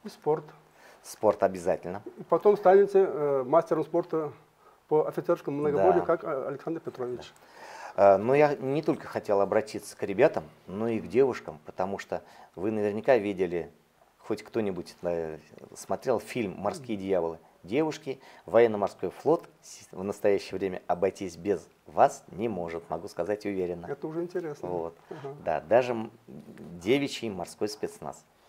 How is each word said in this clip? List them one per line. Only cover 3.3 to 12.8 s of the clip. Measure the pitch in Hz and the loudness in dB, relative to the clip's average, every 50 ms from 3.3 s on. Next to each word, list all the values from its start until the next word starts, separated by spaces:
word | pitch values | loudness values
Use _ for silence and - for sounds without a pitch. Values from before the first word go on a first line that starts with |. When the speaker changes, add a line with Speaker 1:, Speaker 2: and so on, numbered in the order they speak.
| 139 135 127 | 0 0 0
Speaker 1:
мастером | 123 156 165 165 - 170 160 151 | 4 4 4 4 4 0 0 0
спорта | - 170 170 170 - 160 156 151 143 113 - _ _ _ _ _ - _ _ _ | 0 0 -2 -2 0 -2 -4 -4 -4 -8 -14 _ _ _ _ _ -20 _ _ _
по | - 151 156 151 | 2 2 2 2
офицерскому | 151 - 170 - - 170 165 - 151 143 | 2 -2 -4 0 0 0 0 0 -6 -4
многоборью, | 143 147 147 - - - 190 - 170 | 0 0 2 2 4 6 6 6 6
Speaker 2:
Да. | - | 4
Speaker 1:
как, | - 165 175 - | 2 0 0 -2
э, | 165 147 135 - | -4 -6 -4 -4
Александр | 135 143 131 - 160 165 160 | -6 -8 -8 -6 -8 -8 -6
Петрович. | - 123 - 127 123 123 123 113 90 - - _ - - - - - - - - - - - | -8 -10 -8 -8 -6 -6 -8 -10 -12 -16 -20 _ -20 -20 -20 -20 -20 -18 -18 -16 -16 -6 2
Speaker 2:
Да. | 95 101 101 98 | 6 8 8 8
Э, | |
но | 98 104 123 139 | 8 6 4 4
я | 143 151 143 143 | 6 6 4 4
не | - 131 131 139 160 151 | 0 -2 -2 -2 -2 0
только | 170 135 - - | 0 -2 -2 -2
хотел | - - 110 - - 101 98 | -6 -8 -6 0 2 2 2
обратиться | 101 95 101 107 104 - - 101 - - - | 4 4 2 0 0 0 -8 -10 -10 -12 -10
к | - - | -8 -6
ребятам, | 101 95 98 139 165 - - 78 - - _ - | -2 4 4 4 4 4 2 -8 -10 -18 _ -16
но | - 90 104 113 | -10 -6 -4 -4
и | 117 113 107 | -2 -2 -4
к | - | -4
девушкам, | 87 92 123 139 127 107 - - - 78 73 - | 0 2 4 4 4 2 -4 -8 -14 -14 -14 -16
потому | - - - 92 98 98 | -12 -6 -4 -4 -4 -4
что | 90 - - 90 85 - - - - - - - | -8 -8 -6 -8 -8 -8 -12 -20 -20 -20 -18 -10
вы | - 92 110 | -4 -4 -2
наверняка | 110 107 | -2 0